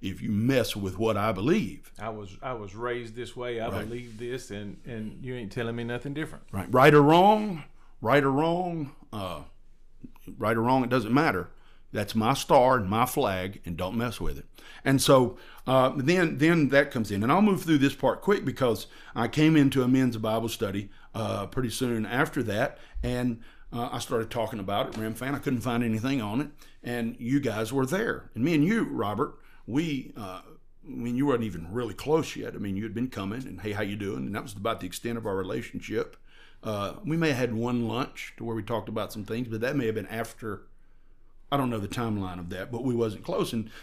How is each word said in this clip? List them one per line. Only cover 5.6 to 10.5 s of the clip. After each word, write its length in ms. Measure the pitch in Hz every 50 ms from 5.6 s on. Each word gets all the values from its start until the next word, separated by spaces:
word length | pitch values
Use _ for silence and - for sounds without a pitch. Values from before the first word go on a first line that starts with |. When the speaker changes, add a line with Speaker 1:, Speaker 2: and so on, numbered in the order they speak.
| 117 113 117
Speaker 2:
me 80 | 117 120
nothing 300 | 117 120 123 - 143 143
different. 300 | 151 160 - - - - -
Speaker 1:
Right, 160 | - 98 90 - 107
right 200 | 127 135 156 147
or 80 | 147 143
wrong, 600 | 147 160 175 185 208 220 214 214 214 180 156 135 - - - - - - -
right 220 | - 110 131 147 135
or 80 | 139
wrong, 600 | 135 143 156 165 170 175 185 175 170 165 147 135 - - - - -
uh, 280 | 104 98 90 85 73 73 - - - - - - - - - - - - - - - - - -
right 200 | - 104 107